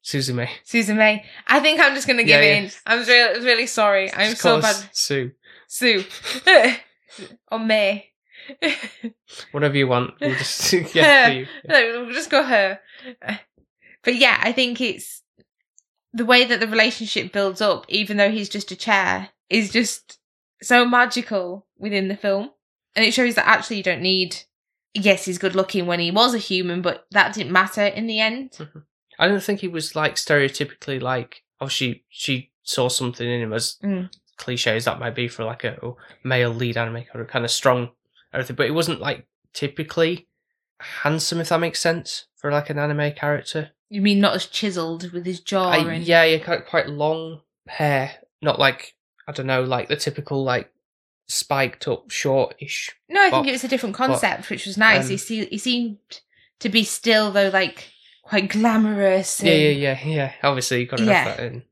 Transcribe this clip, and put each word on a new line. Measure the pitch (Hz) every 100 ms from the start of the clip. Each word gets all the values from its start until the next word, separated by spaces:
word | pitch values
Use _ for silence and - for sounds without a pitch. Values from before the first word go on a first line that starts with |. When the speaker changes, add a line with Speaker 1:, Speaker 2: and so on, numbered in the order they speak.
| -
Speaker 1:
Suzume. | 143 131 123 123 - -
Speaker 2:
Suzume. | 233 214 214 214 214 - - -
I | 269
think | 311 320
I'm | 285 269
just | 269
gonna | 247
Speaker 1:
Yeah, | 226 143
Speaker 2:
give |
Speaker 1:
yeah. | 147 208
Speaker 2:
in. | 196 - -
I'm | 233 233
re-, | 240 233 214 247
really | 233 247
sorry. | - 208 196 190
I'm | - 208
Speaker 1:
Just | 233
Speaker 2:
so | 175 156
Speaker 1:
call | -
us | 143
Speaker 2:
bad. | - -
Speaker 1:
Sue. | - 139 127 _ _ - _
Speaker 2:
Sue. | - 247 208 190 - - 262 -
<laughs> | 349 226 233 - _ _ - 190 - _
Or | 226
May. | 220 214 196 202 - _ _ - -
<laughs> | 277 330 - 226 - 233 _ _ - -
Speaker 1:
Whatever | 143 147 139
you | 131
want. | 123 123 -
We'll | 285 131
just, | 147 - -
<laughs> | 185 165 170
yeah, | 214 277
Speaker 2:
Her. | 240
Speaker 1:
for | 131
you. | 131 -
Yeah. | -
Speaker 2:
No, | 294 226 233 240
we'll |
just | 254 -
go | 277
her. | 269 226 190 196 _ - 254 240 - 208 _ _ _ _ _ _
But | - 247
yeah, | 254 214
I | 220
think | 240 247 240
it's | 247 - - - _ _ _ _ _ _ _ _ _
the | 233 233
way | 247 247
that | 226
the | 220
relationship | 220 220 - 220 - 185
builds | 202 196 185
up, | 214 175 -
even | 214 202 202
though | 202
he's | 220 196
just | 208 -
a | 185
chair, | - 196 180 185 196 _ _
is | 220 202
just | 226 220 - _ - _ _ _ _
so | - 247 247
magical | 247 247 247 233 202 180 190 _ _
within | 208 202 190
the | 202
film. | 208 196 240 _ _ _ _ -
And | 233
it |
shows | 247 240 233
that | -
actually | 220 - 214
you |
don't | 185 170
need, | 180 190 180 - - _ _ _ _
yes, | 214 202 185 -
he's | 180
good | 190 190
looking | 190 196 175
when | 175
he | 170
was | 196 247
a | 233
human, | - 185 180 175
but | 175 - _
that | 208 -
didn't | 214 175
matter | 185 196 - 202
in | - 226
the | 214
end. | 220 240 262
Speaker 1:
Mm-hmm. | - 151 156 _ _ _ -
I | 175
don't | 202
think | 208 202
he | 185
was, | 170 156 156
like, | 151 -
stereotypically, | - 147 139 - 139 - - 131
like, | 123 127 120 - _ _
oh, | 139
she, | - 127 - _
she | - - 127 - _
saw | - - 127
something | - 123 120 123
in | 120
him, | 113
as | 110 - -
Speaker 2:
Mm. | 202 190 185 _ _ -
Speaker 1:
cliche | - 120 123 110
as | 123
that | -
might | 120 113
be | 120
for, | - 113
like, | 117
a, | 117 -
a | 117 120 - _ 131
male | 127 120
lead | 113 123 117
anime | 113 117 120
character, | 117 113
kind | 127 117
of |
strong, | - 135 127 120 _ _ _ _
everything, | - 127 127
but | 147
it |
wasn't, | 156 165 156
like, | 131 - _ _ _
typically | - 143 - 151 - 165 180 _ _ _ _ _ _
handsome, | - - 147 156 - 170
if | 165
that | 165
makes | 170 -
sense, | 170 170 - - - _
for, | 143
like, | 147 147
an | 147
anime | 147 147 147
character. | 147 147 147 - 156 151 _ _
Speaker 2:
You | 208
mean | 202 202
not | 202 185
as | -
chiseled | - 214 180 165 165 180
with | 175 175
his | 175
jaw | - 196 185
Speaker 1:
I, | 160
Speaker 2:
and | 165 165
Speaker 1:
yeah, | 170 165 165
yeah, | 160
quite, | 165 165 -
quite | 165 143
long | 147 151 160 160 156 _ _ -
hair, | - 151 139 139 - _ _
not | 151 -
like, | 139 - - _ _ _ -
I |
don't | 139 131
know, | 131
like, | 131 123 -
the | 147
typical, | - 147 147 139
like, | 131 123 - _ _ _ _ _ _
spiked | - - 139 131 - -
up, | 120 _
shortish | - 143 131 - - 143 - - - _
Speaker 2:
No, | 381
I | 392
think |
Speaker 1:
bob. | - 277
Speaker 2:
it |
was | 254
a | 247
different | 262 226 202
Speaker 1:
But, | 262
Speaker 2:
concept, | 254 196 - -
which | - 202
was | 190
nice. | 220 190 131
Speaker 1:
um, |
Speaker 2:
He | -
se-, | - 220 202
he | 208
seemed | 254 240 233 202 _ - _ _ _ _
to | -
be | 220
still, | 214 - 233 220 214
though, | 196 196
like, | 190 185 - - _ _ _
quite | - 208 190
glamorous | 214 233 220 214 208 196 190 185 -
Speaker 1:
Yeah, | 170
Speaker 2:
and | 156 151 143
Speaker 1:
yeah, | 143 135
yeah, | 147
yeah. | 156 135 -
Obviously, | 143 131 123 123
you | 120
gotta | 131 214
Speaker 2:
Yeah. | 185
Speaker 1:
have | 131 -
that | 120
in | 120 -